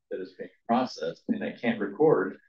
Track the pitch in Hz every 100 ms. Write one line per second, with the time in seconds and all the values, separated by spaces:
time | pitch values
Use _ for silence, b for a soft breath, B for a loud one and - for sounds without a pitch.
0 | - 95 92 - - _ - 117 127 -
1 | 80 - - 104 90 - 117 104 98 -
2 | 156 92 92 -